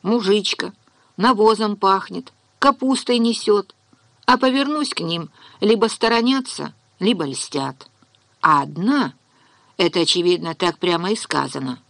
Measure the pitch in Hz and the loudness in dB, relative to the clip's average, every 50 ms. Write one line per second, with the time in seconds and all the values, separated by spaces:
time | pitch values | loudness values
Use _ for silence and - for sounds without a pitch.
0 | - 180 226 240 208 190 202 214 190 - - - - 277 - _ _ _ _ _ | 0 0 0 0 2 2 2 2 2 -2 -6 -6 -8 -10 -10 _ _ _ _ _
1 | _ _ _ - 185 240 247 196 214 220 220 214 220 208 208 202 - 196 190 190 | _ _ _ 0 2 2 4 4 4 4 4 2 0 -4 -2 0 2 2 2 2
2 | - - 185 175 - - _ _ _ _ _ _ - 277 277 - 262 262 269 - | -2 -8 -12 -12 -12 -14 _ _ _ _ _ _ 0 0 0 2 0 0 0 0
3 | - - 247 240 226 233 233 - - - 208 202 190 _ - _ _ _ _ _ | 0 0 0 2 2 0 0 -2 2 2 2 2 0 _ -16 _ _ _ _ _
4 | _ _ _ _ _ - 254 262 269 262 254 269 277 277 302 302 294 - - - | _ _ _ _ _ 2 2 4 2 0 2 0 -2 -2 -2 -4 -4 -4 -6 -6
5 | - 165 170 170 165 - _ _ - - - - - 208 226 208 208 226 - - | -6 -4 -4 -6 -6 -10 _ _ -20 -20 -10 -2 2 2 4 4 2 0 0 0
6 | - 226 233 233 233 247 269 269 262 - - - 147 147 - _ _ _ _ _ | 0 2 2 2 2 2 0 0 -2 -6 -10 -10 -10 -12 -12 _ _ _ _ _
7 | 180 208 233 180 160 139 135 127 - - - 143 135 135 131 _ - _ _ _ | 0 0 0 0 -2 -6 -6 -8 -10 -6 -4 -4 -4 -4 -8 _ -20 _ _ _
8 | _ _ _ _ _ _ _ _ - - 156 143 139 147 147 156 180 226 285 285 | _ _ _ _ _ _ _ _ 2 4 4 4 2 -2 -6 -4 -2 0 0 0
9 | 233 139 - _ _ _ _ _ _ _ _ _ _ _ _ - 185 170 - 185 | 0 -2 -6 _ _ _ _ _ _ _ _ _ _ _ _ 0 0 0 2 0
10 | 165 - - 180 170 180 180 170 170 170 160 _ 185 175 170 _ - 180 175 170 | 0 0 0 0 2 2 2 0 -2 -8 -6 _ -2 -2 -2 _ -2 -2 -2 -2
11 | 180 190 214 220 - - - 143 139 139 - 143 135 131 123 - _ | 0 -2 -4 -4 -4 -4 -4 -4 -4 -4 -6 -6 -6 -8 -8 -10 _